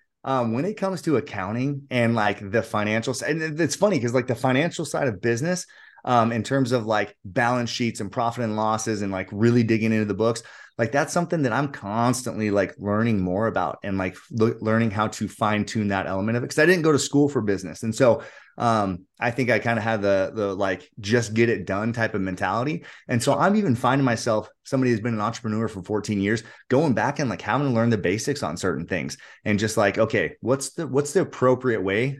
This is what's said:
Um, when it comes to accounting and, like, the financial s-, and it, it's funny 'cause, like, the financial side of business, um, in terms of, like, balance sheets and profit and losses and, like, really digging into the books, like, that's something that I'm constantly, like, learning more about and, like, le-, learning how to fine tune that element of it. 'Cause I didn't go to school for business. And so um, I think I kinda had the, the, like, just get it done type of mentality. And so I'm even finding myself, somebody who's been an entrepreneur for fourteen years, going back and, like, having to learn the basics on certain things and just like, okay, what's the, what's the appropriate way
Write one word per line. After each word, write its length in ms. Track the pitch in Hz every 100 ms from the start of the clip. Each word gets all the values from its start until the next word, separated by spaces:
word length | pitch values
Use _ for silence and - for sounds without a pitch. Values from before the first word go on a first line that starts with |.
| _ _
Um, 300 | - 131 117
when 100 | 113
it 120 | 170 208
comes 260 | 190 185
to 140 | - 135
accounting 680 | - 104 92 113 131 143 139
and, 260 | 127 120 117
like, 360 | 104 98 101
the 120 | 110
financial 480 | 110 107 104 110 113
s-, 100 | 123
and 200 | 113 160
it, 180 | 160 151
it's 160 | 170 -
funny 240 | 208 175
'cause, 140 | 117
like, 140 | 123 120
the 80 | 113
financial 500 | 135 127 165 - 156
side 220 | - 139
of 140 | 95
business, 440 | 120 117 156 180 - - - - -
um, 260 | 123 113
in 120 | 117
terms 280 | 104 139 123
of, 140 | 123 110
like, 320 | 107 101 - 104
balance 440 | 92 120 123 117
sheets 300 | - 120 110
and 120 | 101
profit 320 | 110 117 120
and 120 | 117 107
losses 460 | 107 110 - 107
and, 100 | 101
like, 160 | 95 92
really 320 | 101 117 120
digging 280 | 113 110 110
into 140 | 110 104
the 80 |
books, 300 | 98 113 117 - - - -
like, 140 | 117
that's 220 | 139 156
something 300 | - 175 170
that 100 | 135
I'm 200 | 113 143
constantly, 800 | 143 98 107 117 123 - 85 107
like, 220 | 101 92 -
learning 440 | 98 104 117 107
more 260 | 92 90 113
about 320 | 95 85 -
and, 140 | 101 98
like, 200 | 92 - -
le-, 240 | 113 110 113
learning 320 | 107 110 113
how 160 | 101 107
to 200 | - 101
fine 380 | - 107 107 104
tune 220 | 113 104
that 180 | 98 76
element 320 | 95 104 117
of 60 |
it. 60 | 127
'Cause 100 | -
I 60 | 156
didn't 180 | 180
go 80 | 160
to 80 | 143
school 300 | - 143 143
for 120 | 135
business. 420 | 107 98 92 82
And 120 | 113 110
so 260 | 131 113 - - - -
um, 460 | 120 113 101 90 - _
I 100 | 120
think 180 | 117 123
I 100 | 113
kinda 220 | 117 117
had 200 | 107 113
the, 320 | 101 98 92 107
the, 180 | 101
like, 380 | 95 98 92 - -
just 340 | 101 120 113
get 140 | 110 117
it 180 | 104 92
done 280 | 98 110
type 200 | 117 110
of 60 | 104
mentality. 640 | 95 90 98 104 131 170 - - -
And 160 | 127
so 100 | 120
I'm 220 | 135 170 208
even 180 | 202
finding 300 | 120 123 135
myself, 460 | 135 113 - 107 104 _ -
somebody 260 | 135 131
who's 80 | 117
been 140 | 113
an 80 | 113
entrepreneur 480 | 104 117 113 107 113
for 120 | 95
fourteen 380 | 90 107 98 107
years, 240 | 98 113 - - _
going 260 | 127 156
back 260 | 107 113 143
and, 100 | 139
like, 120 | 95
having 260 | - 120 143
to 60 |
learn 160 | 113 117
the 80 | 113
basics 460 | 85 104 127 139
on 140 | 90 82
certain 280 | 98 73 82
things 320 | 92 67 - - - -
and 140 | 104
just 180 | 110 110
like, 200 | 101 95
okay, 380 | 110 113 80 -
what's 320 | 104 135 -
the, 120 | - 156
what's 280 | 127 143
the 80 | -
appropriate 600 | 170 - 127 127 127 110
way 380 | 92 101 127 139